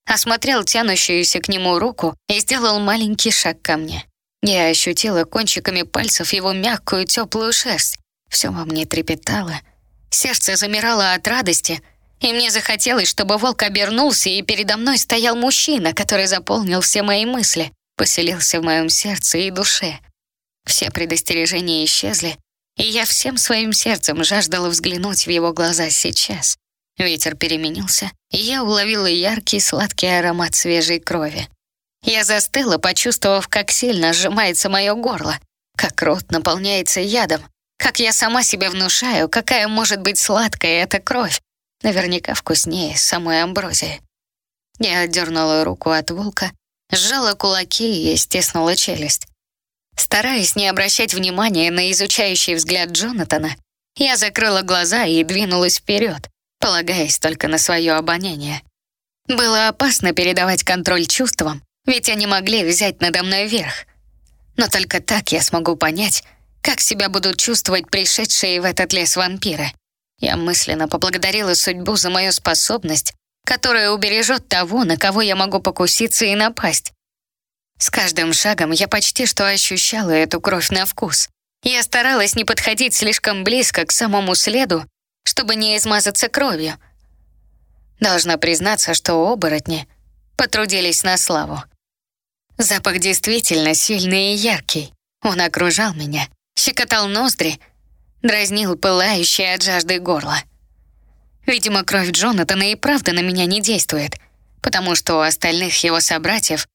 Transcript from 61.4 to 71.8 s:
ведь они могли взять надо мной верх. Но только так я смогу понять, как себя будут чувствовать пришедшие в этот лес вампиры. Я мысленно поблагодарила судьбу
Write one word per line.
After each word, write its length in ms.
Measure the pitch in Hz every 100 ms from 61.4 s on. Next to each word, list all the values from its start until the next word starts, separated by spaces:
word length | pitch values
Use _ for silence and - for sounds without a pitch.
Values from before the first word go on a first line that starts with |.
| 156 147 - _ 262
ведь 240 | 240 226
они 180 | 214 202
могли 360 | 190 190 220
взять 380 | 170 175 202 -
надо 220 | 175 180
мной 240 | 185 196 208
верх. 380 | 220 143 - - _ _ _ _ _ _ -
Но 100 | 214
только 320 | 190 190 175
так 320 | - 208 -
я 100 | -
смогу 340 | - 170 170 165
понять, 480 | 156 170 208 - - _ _ _
как 180 | - 277
себя 300 | - 208 196
будут 280 | 190 190 180
чувствовать 520 | - 226 - 185 -
пришедшие 720 | 196 185 - - - 196 180
в 40 | 180
этот 280 | 175 180
лес 220 | 185 165 180
вампиры. 560 | 180 190 196 151 143 - _ _ _ _
Я 180 | - -
мысленно 500 | 170 175 - 156 156
поблагодарила 640 | 170 185 185 190 208 196
судьбу 420 | 175 190 180